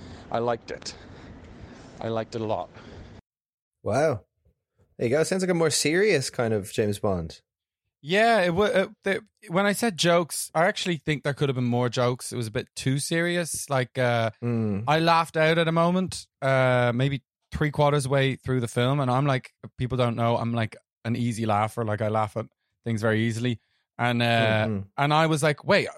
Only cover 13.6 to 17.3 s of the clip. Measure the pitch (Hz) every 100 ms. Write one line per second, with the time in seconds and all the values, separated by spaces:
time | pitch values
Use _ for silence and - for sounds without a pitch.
13.6 | - 135 123 131 123 117 113 - 120 117
14.6 | 110 98 120 160 165 165 165 160 156 165
15.6 | 165 165 170 185 185 - - _ 135 131
16.6 | 127 123 123 120 139 139 -